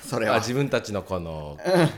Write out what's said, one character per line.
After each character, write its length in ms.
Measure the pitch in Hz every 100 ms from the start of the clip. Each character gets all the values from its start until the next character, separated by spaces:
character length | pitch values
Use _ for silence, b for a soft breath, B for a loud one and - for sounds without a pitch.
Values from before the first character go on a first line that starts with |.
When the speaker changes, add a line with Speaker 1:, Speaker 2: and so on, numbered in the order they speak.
Speaker 1:
そ 180 | - 120
れ 80 | 135
は。 80 | 117
Speaker 2:
あ、 20 |
自 120 | 110
分 160 | 127 139
た 140 | 120
ち 100 | 107
の 100 | 101
こ 180 | - 92
の 380 | 82 78 73 73
Speaker 1:
う 180 | - 180
ん。 80 | 156